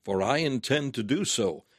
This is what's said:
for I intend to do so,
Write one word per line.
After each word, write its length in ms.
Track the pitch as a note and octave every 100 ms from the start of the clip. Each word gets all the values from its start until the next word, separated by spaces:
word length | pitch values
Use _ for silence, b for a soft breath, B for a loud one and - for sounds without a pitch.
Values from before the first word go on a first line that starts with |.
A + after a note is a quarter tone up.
for 180 | - F#2+
I 160 | G2 C#3+
intend 560 | D#3+ C3 - D3 C#3
to 100 | A#2
do 220 | G#2 D#3 G3+
so, 380 | - G2 D#2 -